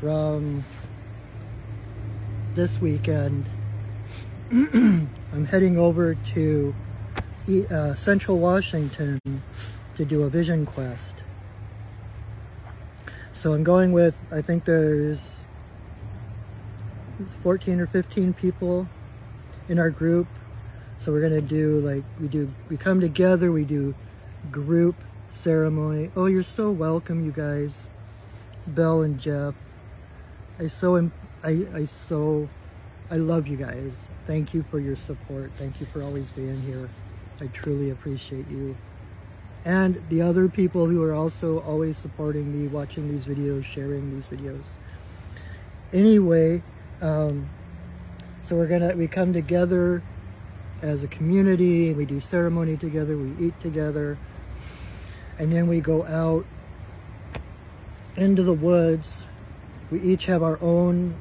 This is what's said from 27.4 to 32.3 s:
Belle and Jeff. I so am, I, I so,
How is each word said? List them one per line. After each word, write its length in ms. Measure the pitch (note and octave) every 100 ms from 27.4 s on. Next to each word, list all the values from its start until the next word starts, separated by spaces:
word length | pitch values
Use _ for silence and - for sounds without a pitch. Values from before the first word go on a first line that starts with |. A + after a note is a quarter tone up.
| D3 D3 D3 C#3+ - - - - - - - - -
Belle 340 | D3+ D#3+ D#3+
and 160 | D#3 C3+
Jeff. 360 | D3+ C#3+ C#3+ - - - - - - - - - - -
I 80 | D#3+
so 280 | - F#3 F3
am, 160 | E3+ - - -
I, 240 | D#3 D#3+ F#3+
I 100 | E3+ D3
so, 600 | - - D#3 D3+